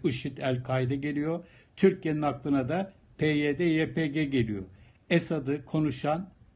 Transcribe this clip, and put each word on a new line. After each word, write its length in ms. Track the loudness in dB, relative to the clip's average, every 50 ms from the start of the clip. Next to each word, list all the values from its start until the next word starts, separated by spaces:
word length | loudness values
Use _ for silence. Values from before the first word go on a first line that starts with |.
| -2
işid, 340 | -2 -2 0 -4 -8 -8 -4
El-Kaide 580 | -2 -2 -2 -2 -2 -2 0 0 0 0 -2
geliyor. 480 | -2 -2 -4 -2 -2 -2 -2 -4 -4 -6 -12 -20 -20 -20 _ _
Türkiye'nin 460 | 4 4 4 4 2 -2 -2 -2 0 0
aklına 460 | 0 -2 -2 -2 0 0 0 0 0
da 240 | -2 -2 -2 -4 -8 -18 _ _ -6 -2
P 80 | 0
Y 320 | 2 2 2 2 0 0 2
D, 60 | 2
Y 300 | 2 2 2 2 0 0
P 120 | -2 -2
G 180 | 0 0 0 -2
geliyor. 380 | 2 2 2 2 0 -2 -6 -8 -10 -14 -20 -20 -20 _ _ _ _
Esad'ı 540 | 2 2 2 2 -2 -2 0 -2 -2 -4 -4
konuşan 680 | -4 0 0 0 0 0 -2 -2 -2 -2 -2 -4 -8 -14 _ -20 -20 _